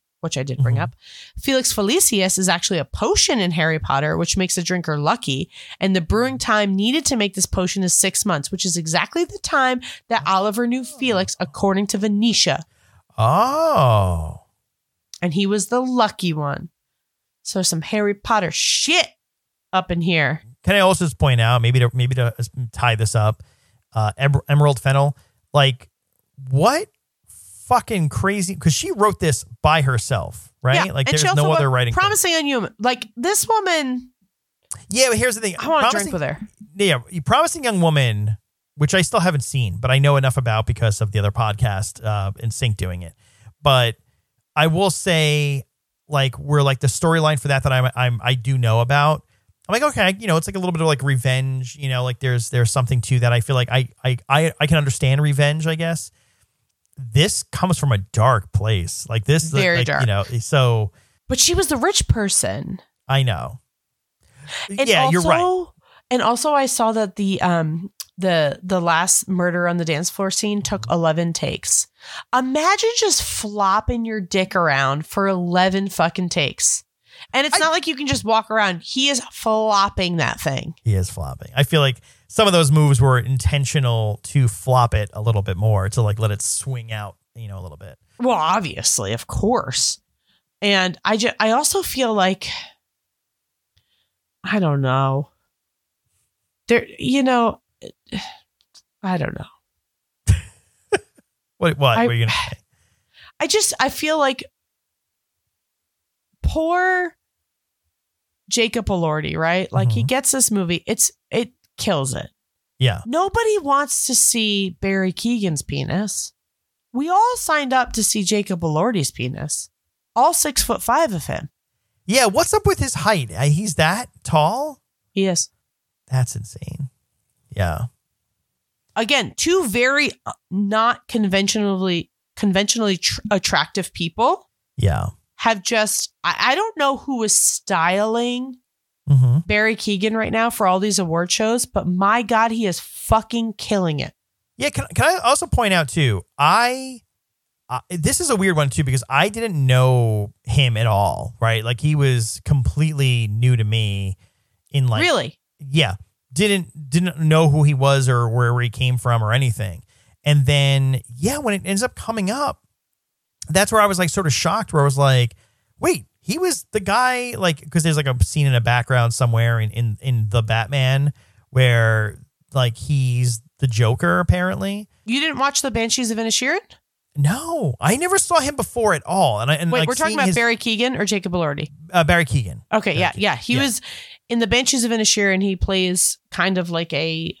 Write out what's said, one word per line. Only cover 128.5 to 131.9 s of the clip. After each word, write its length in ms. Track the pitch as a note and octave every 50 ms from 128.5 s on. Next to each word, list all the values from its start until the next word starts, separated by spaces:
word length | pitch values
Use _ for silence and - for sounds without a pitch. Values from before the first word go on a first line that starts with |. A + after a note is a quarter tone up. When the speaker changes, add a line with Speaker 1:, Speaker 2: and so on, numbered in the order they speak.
| _ _ _ _ _ _ _ _ _
Speaker 1:
Again, 380 | G#3+ A#3 G3+ - C4 G3 - -
two 300 | - - D#4+ F4+ F#4+ D#4+
very, 440 | A3 F#3 A#3+ B3 C4 C#4 D4 D4 - - - _
uh, 60 | - - - _ _
not 580 | F3+ G3 G3+ G3 G#3+ A3 A3+ A#3+ A#3+ - _
conventionally, 1040 | - - A#3 G#3 F#3+ F#3+ G3 G3+ G3 - G#3+ G#3 G3+ G3 F#3 F#3+ F#3